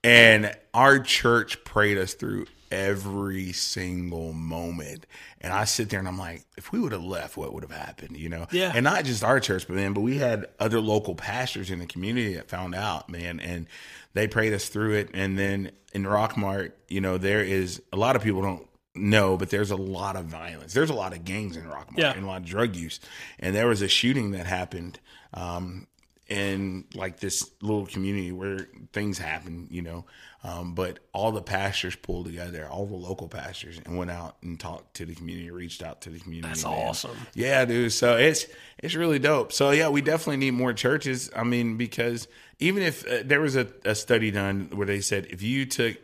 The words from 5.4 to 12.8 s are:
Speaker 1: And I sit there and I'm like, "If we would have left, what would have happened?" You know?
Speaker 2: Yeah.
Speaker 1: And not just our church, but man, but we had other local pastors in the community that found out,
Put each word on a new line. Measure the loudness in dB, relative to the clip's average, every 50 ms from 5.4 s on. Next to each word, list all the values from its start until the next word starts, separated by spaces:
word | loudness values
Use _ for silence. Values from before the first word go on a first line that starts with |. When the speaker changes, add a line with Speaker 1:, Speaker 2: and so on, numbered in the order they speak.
Speaker 1:
And | -8 -2 0
I | 0 0
sit | 0 0 0 -2 -2
there | -2 -4
and | -4
I'm | -4 -6
like, | -6 -8 -10 -10 -14 -16 _ _
"If | -18 -12 -4
we | -2 -2
would | -2 -2 -4
have | -6 -6
left, | -6 -6 -6 -8 -8 -8
what | -8 -8 -8 -8
would | -10 -12
have | -12
happened?" | -12 -12 -12 -12 -14 -16 -16 -16 -12
You | -10 -8 -8
know? | -6 -8 -6 -2
Speaker 2:
Yeah. | 0 0 0 2 2
Speaker 1:
And | 4 4
not | 4 4 4 2
just | 0 0 2 4
our | 4 4 4
church, | 4 2 0 0 0
but | -2 -2
man, | 0 0 0 2
but | 2
we | 2 2 2
had | 2 2 2 0 0 -4 -10 _ -2
other | 0 2 2 2
local | 4 4 2 2 2 0 -8
pastors | -6 -6 -6 -4 -2 -4 -4 -4 -6 -6 -6
in | -6 -6
the | -8
community | -8 -6 -4 -4 -2 0 0 0 -2 -2
that | -6 -8 -8
found | -8 -6 -6 -6 -4
out, | -4